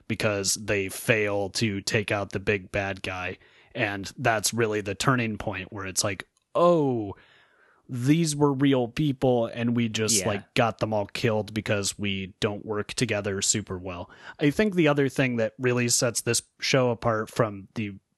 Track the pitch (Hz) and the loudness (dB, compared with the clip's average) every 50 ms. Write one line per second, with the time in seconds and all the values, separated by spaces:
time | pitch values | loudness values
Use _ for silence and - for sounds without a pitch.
0 | _ - 113 - - 107 104 101 98 92 - - 107 104 107 101 95 92 - - | _ -6 -4 0 0 0 0 0 -2 -2 -2 -2 -2 -2 0 0 0 -4 -6 -4
1 | - - 117 107 104 104 101 101 101 95 - - 117 110 98 101 - - - 113 | 2 2 2 4 2 0 0 -2 -2 -2 -2 0 0 0 0 -2 -4 -2 -2 0
2 | 98 - 110 101 98 - - 98 98 110 104 101 92 - - 101 98 98 98 98 | 0 0 -2 -2 -2 -4 -6 -6 -2 -2 -2 -2 -4 -6 -6 -4 -4 -4 -6 -8
3 | - 92 92 92 90 90 95 - _ _ _ _ _ _ - 123 113 104 101 98 | -8 -10 -8 -8 -8 -8 -10 -12 _ _ _ _ _ _ -6 -4 -4 -4 -4 -6
4 | 95 - - - 131 120 113 107 - - - 117 117 107 107 107 98 101 95 - | -8 -10 -6 -2 0 2 2 2 0 -2 0 0 0 0 0 -2 -2 -4 -4 -2
5 | - 143 127 123 117 110 104 98 - 107 95 95 95 - 107 101 95 92 90 - | 0 2 2 2 0 -2 -4 -6 -6 -6 -6 -8 -10 -10 -10 -8 -8 -6 -2 -2
6 | - 104 98 - - _ _ _ _ _ - 151 175 175 175 160 147 135 123 113 | -2 -2 -2 -6 -10 _ _ _ _ _ 2 4 4 6 6 4 4 2 0 0
7 | 107 98 92 - - _ _ _ _ _ _ _ _ _ _ _ _ - 127 120 | -2 -6 -8 -12 -18 _ _ _ _ _ _ _ _ _ _ _ _ -10 -6 0
8 | 123 139 156 170 170 156 147 143 147 143 139 131 143 139 135 127 120 110 - 151 | 2 4 4 4 4 2 2 2 2 2 4 4 4 4 4 4 2 0 0 0
9 | 156 147 131 - - 131 123 120 113 110 - 117 117 120 117 120 117 113 104 110 | 0 0 0 2 2 2 4 2 0 -2 -2 -2 -2 0 2 2 0 0 0 0
10 | 110 104 110 101 90 113 101 101 - _ - 131 120 110 - - 120 110 110 104 | 0 2 2 0 0 0 -2 -4 -6 _ 0 2 2 2 0 -2 -2 -2 0 -2
11 | 101 - - - - 117 107 107 104 104 104 107 - - 110 101 98 95 - - | -2 -4 -4 -2 0 0 2 0 -2 -2 -4 -4 -2 0 0 0 -2 -4 -4 -4
12 | 104 101 98 95 95 92 - - - 104 104 101 - 107 104 104 101 - - - | -4 -4 -2 -4 -6 -8 -6 -2 -2 -2 -2 -4 -8 -6 -6 -6 -6 -6 -4 -2
13 | 127 107 107 104 101 104 98 98 - - - 110 98 - 95 90 90 95 87 82 | -2 0 0 -2 -2 -2 -2 -2 0 0 0 0 -2 -6 -8 -8 -8 -8 -10 -10
14 | - - - - - - - - 151 147 143 - 214 214 180 180 156 147 143 143 | -12 -14 -16 -20 -20 -14 -4 2 2 2 4 4 0 2 4 4 4 4 6 4
15 | 139 127 - - 135 127 120 113 110 107 - - 127 123 123 123 120 120 - - | 2 0 2 0 0 2 2 0 -2 -2 -2 -2 0 0 2 2 2 2 2 2
16 | 131 120 110 - - 120 117 - - _ _ - - - - 135 127 123 117 - | 2 0 0 -2 -2 0 -2 -2 -2 _ _ -6 -2 2 4 4 4 4 0 0
17 | - 117 110 110 110 - - - 120 107 101 98 95 - - 117 107 101 98 98 | 0 0 0 0 -2 -2 0 0 0 0 -2 -8 -12 -10 -6 -6 -6 -6 -8 -12
18 | _ _ _ | _ _ _